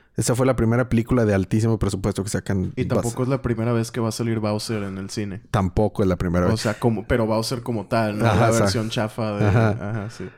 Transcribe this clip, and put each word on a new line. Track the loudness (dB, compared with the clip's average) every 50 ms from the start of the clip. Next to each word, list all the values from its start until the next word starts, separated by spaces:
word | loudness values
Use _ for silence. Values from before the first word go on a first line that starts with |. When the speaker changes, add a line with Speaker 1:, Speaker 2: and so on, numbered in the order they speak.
| _ _ -6
Speaker 1:
Esa | -4 -2 0 0
fue | 2 2
la | 2 2
primera | 2 2 2 2 2 2 2
película | 0 0 2 2 2 2 4
de | 4 4
altísimo | 2 2 2 0 2 2 2 2 0
presupuesto | 0 -2 -2 -2 -2 -2 -2 -2
que | -4 -4
sacan | -4 -4 -2 -2 -2 -2 -2 -2 -2
Speaker 2:
Y | -4 -2
Speaker 1:
bas- | -2 0 -2
Speaker 2:
tampoco | -2 -2 -2 -2 -2
es | -2
la | -2 -2
primera | -2 -2 -2 -2 0 0
vez | 0 0 -2 -2
que | -4 -4
va | -2 -2
a |
salir | -2 -2 -2 -2 -2 -2
Bowser | -2 -2 -2 -2 -4 -4 -4 -4 -4
en | -6 -8
el | -8 -10 -8
cine. | -6 -6 -6 -6 -8 -10 -8 -4
Speaker 1:
Tampoco | -2 0 0 0 2 2 0 0 2 2 2
es | 2
la | 2
primera | 2 0 0 2 2 2
Speaker 2:
O | 2
Speaker 1:
vez. | 2 0
Speaker 2:
sea, | 0 -2 -2
como, | 0 0 0 0 0 -2 0
pero | 0 0 0
Bowser | 0 0 -2 -2 -4 -6 -6
como | -4 -4 -4 -4 -4
tal, | -2 0 0 0 0 0 0
no | 2
Speaker 1:
Ajá, | 2 4
Speaker 2:
la | 4 4
Speaker 1:
exacto. | 4 4 4 4
Speaker 2:
versión | 2 2 0 -2 -2
chafa | -2 -2 -2 -2 -4 -4 -4 -2 0 2
de | 2 4
Speaker 1:
Ajá. | 6 6 4 4
Speaker 2:
Ajá, | 2 0 -4 -6 -6 -6 -8 -8
sí. | -10 -12 -12 -14 -12